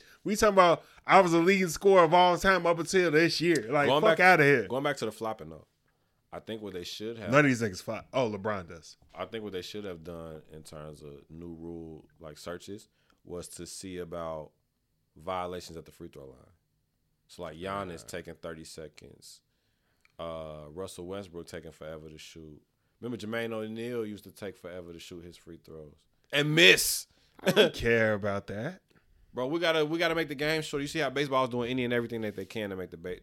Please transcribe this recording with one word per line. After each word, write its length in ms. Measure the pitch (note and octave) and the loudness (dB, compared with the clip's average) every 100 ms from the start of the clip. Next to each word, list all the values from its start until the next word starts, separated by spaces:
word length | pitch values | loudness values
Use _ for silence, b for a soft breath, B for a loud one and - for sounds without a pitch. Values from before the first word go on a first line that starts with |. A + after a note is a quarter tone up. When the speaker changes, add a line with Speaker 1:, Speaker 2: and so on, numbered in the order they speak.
| b b | b b
Speaker 1:
We 120 | - G#3 | -4 2
talking 160 | A3 | 4
about 280 | G3 F3+ D#3 b b - | 8 8 6 b b 6
I 140 | E3+ | 8
was 120 | F3+ | 8
the 60 | E3+ | 6
leading 300 | E3+ G3 F#3 | 6 4 2
scorer 360 | D3+ G3+ F#3+ | 2 6 8
of 80 | E3 | 8
all 240 | F3+ F3+ F3 | 8 6 4
time 300 | F#3+ F#3 E3+ | 4 4 4
up 120 | E3 | 0
until 320 | D#3 F#3+ F3+ | 2 2 4
this 300 | D3+ E3 - | 4 4 2
year. 260 | E3+ D#3+ G#2+ | 2 2 2
Like, 160 | D3 C#3+ | 2 4
Speaker 2:
Going 140 | C#3 | 4
Speaker 1:
fuck 160 | D#3 D#3+ | 4 6
Speaker 2:
back, 20 | |
Speaker 1:
outta 240 | F3+ F3 | 8 8
here. 240 | C#3+ C#3+ F#2+ | 8 6 2
Speaker 2:
Going 140 | B2 | -2
back 140 | D3 C#3 | -2 -2
to 80 | A2+ | -6
the 60 | |
flopping, 360 | - A2 A2 D#2 | -6 -8 -8 -12
though. 160 | D#2+ - _ _ _ _ _ _ | -16 -20 _ _ _ _ _ _
I 80 | F2 | -16
think 200 | - A2 | -12 -10
what 140 | G#2 | -10
they 100 | F2+ | -10
should 320 | F2 - G#2+ A#2 | -10 -10 -10 -8
have 120 | G#2+ | 2
Speaker 1:
None 160 | C3 D3 | 4 4
of 0 | |
these 160 | A#2+ | 2
niggas 200 | A2 F2+ | -2 -4
flop. 260 | - G#2+ - | -10 -10 -6
Oh, 160 | B2 A#2+ | -2 -2
LeBron 380 | G#2 G#2 G#2 E2+ | -2 -4 -4 -8
does. 280 | F2 - - _ | -16 -20 -20 _
Speaker 2:
I 100 | D#2+ | -12
think 180 | F#2 A2+ | -10 -10
what 80 | G#2+ | -8
they 80 | F#2 | -8
should 220 | F2+ G#2 | -10 -10
have 180 | G2+ F2 | -10 -12
done 380 | D#2+ E2+ E2 D#2 - | -12 -14 -12 -16 -16
in 100 | D#2 | -20
terms 380 | D2+ D#2 D2+ D2 | -16 -16 -16 -16
of 100 | D2+ C#2+ C#2+ | -18 -20 -20
new 240 | D#2+ E2+ | -18 -16
rule, 500 | E2 E2+ E2+ E2 D#2 - _ | -14 -12 -12 -12 -16 -20 _
like, 160 | D#2+ D2+ | -20 -16
searches 520 | - F2 - G2+ - _ _ _ | -12 -12 -12 -16 -18 _ _ _
was 240 | - F2 E2 | -14 -12 -12
to 140 | - E2+ | -14 -14
see 320 | - F#2+ F2+ | -14 -12 -12
about 520 | F2 E2+ E2 D#2+ D2+ _ _ _ _ _ _ _ | -10 -10 -8 -10 -12 _ _ _ _ _ _ _
violations 600 | D#2 F#2 F2+ F2+ - E2 | -8 -6 -6 -8 -12 -16
at 80 | D#2 | -16
the 60 | |
free 160 | - E2+ | -18 -18
throw 160 | D2+ C#2 | -18 -20
line. 260 | B1+ _ _ _ _ _ _ _ _ _ | -20 _ _ _ _ _ _ _ _ _
So, 140 | - | -14
like, 140 | F2 D#2 | -14 -10
Giannis 440 | F#2 G2+ F#2+ E2+ | -8 -6 -6 -10
Speaker 1:
Yeah. 60 | G#1+ | -12
Speaker 2:
taking 260 | F2+ E2 | -12 -12
thirty 300 | E2 E2+ E2 | -14 -12 -12
seconds. 760 | D#2 - D2+ _ - - - - _ _ _ _ _ _ _ - | -14 -16 -18 _ -20 -20 -20 -20 _ _ _ _ _ _ _ -14
Uh, 460 | E2 D#2+ D#2+ D#2 D2+ | -10 -10 -10 -14 -16
Russell 320 | D#2 F#2+ - F2 | -12 -12 -12 -12
Westbrook 400 | G2 G2 E2+ E2 | -10 -12 -14 -14
taking 240 | F2 D#2+ | -14 -14
forever 400 | - D#2 D#2+ D#2 | -16 -14 -14 -14
to 80 | D#2 | -18
shoot. 420 | - E2 D#2+ D2+ _ _ _ _ | -20 -18 -20 -20 _ _ _ _
Remember 180 | A2+ A#2 | -10 -10
Jermaine 340 | G#2 A#2 A#2 | -6 -6 -6
O'Neal 540 | A2 A2 A2 A#2 A#2+ A2 | -6 -8 -8 -8 -6 -6
used 180 | G#2 | -10
to 60 | G2 | -16
take 240 | - G#2 F#2 | -14 -14 -14
forever 340 | F2 F2+ E2+ | -14 -14 -14
to 60 | E2+ | -16
shoot 240 | - F2+ | -16 -16
his 140 | F2 E2 | -16 -20
free 220 | - E2 | -20 -20
throws 300 | - D#2+ D2+ D2+ _ _ _ | -18 -18 -18 -20 _ _ _
and 220 | C#3+ D3 | -2 2
miss. 520 | D#3 F3+ E3 - - - _ _ _ | 6 8 8 4 -4 -8 _ _ _
Speaker 1:
I 60 | G3 | 0
don't 240 | G3 F3+ | 4 4
<laughs> 0 | |
care 400 | - A#2 A#2 A2 | 2 2 4 2
about 320 | G#2 G2+ G2 - | 0 -2 -4 -6
that. 340 | G2+ B2+ F#3 _ _ _ _ _ | -8 -8 -10 _ _ _ _ _
Speaker 2:
Bro, 140 | - B2+ | -8 -4
we 120 | E3 | 0
gotta, 240 | E3+ D#3+ | 2 2
we 140 | D3+ E3 | 2 0
gotta 160 | E3+ | 0
make 140 | E3 D#3 | 0 -2
the 60 | |
game 280 | C#3+ D3 D#3+ | -2 -2 -2
short. 180 | D3+ D3 | -2 -6
You 60 | C#3+ | -4
see 140 | D#3+ | -2
how 100 | C#3 | -2
baseball's 400 | C3 D3 C3+ C3 | -2 0 2 0
doing 200 | A#2+ A#2+ | 0 -2
any 140 | B2+ | -2
and 80 | A#2+ | 0
everything 300 | A#2+ A#2 A#2 | 0 0 -4
that 140 | A2 G2+ | -4 -6
they 100 | F#2+ | -8
can 240 | A2+ G#2 | -6 -6
to 60 | F#2+ | -6
make 140 | F2+ | -10
the 60 | E2+ | -10
ba-, 240 | F2 F2+ | -10 -10